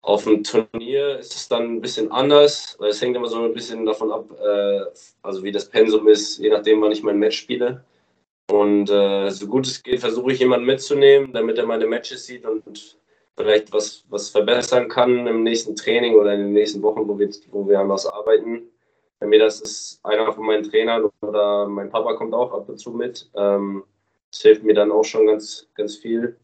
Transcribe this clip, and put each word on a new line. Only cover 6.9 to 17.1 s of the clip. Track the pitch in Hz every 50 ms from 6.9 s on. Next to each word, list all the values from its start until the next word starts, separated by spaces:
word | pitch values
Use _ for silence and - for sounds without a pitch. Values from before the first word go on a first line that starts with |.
ich | 107 104
mein | 107 107 101 101
Match | 104 110 - -
spiele. | - - 123 120 120 123 131 131 _ _ _ _ _ _ _ _ _ _ _ _ _ -
Und, | 104 104 104 101 104 101 101 98
äh, | 101 101 101 98 98 98 98 98
so | 95 95 101 101
gut | 117 135 131
es | - - -
geht, | _ 123 127 123
versuche | - 113 110 120 123 131
ich | 135 127
jemanden | 127 127 123 120 120
mitzunehmen, | 127 135 131 - - 143 139 139 139 139 139 139 131
damit | 120 113 113 117 110 120
er | 113
meine | 113 117 113 110 110
Matches | 120 117 - - 127 123 -
sieht | - 127 120 117
und | 110 110 110 _ 104 98 - - - _ _ _ _ _ _ _ _ _
vielleicht | - - - 107 - - -
was, | - 107 - - - - _ _
was | 104 101 - -
verbessern | - 104 104 117 120 123 120 - 127 123 120 -
kann | - 127 123 123 123 123 120
im | 117 113 113
nächsten | 113 113 113 113 - 107 104
Training | - - - 113 120 120 117 113
oder | 107 101 101 101
in | 101
den | 101 101
nächsten | 104 104 107 104 101 98
Wochen, | 101 107 107 110 107
wo | 101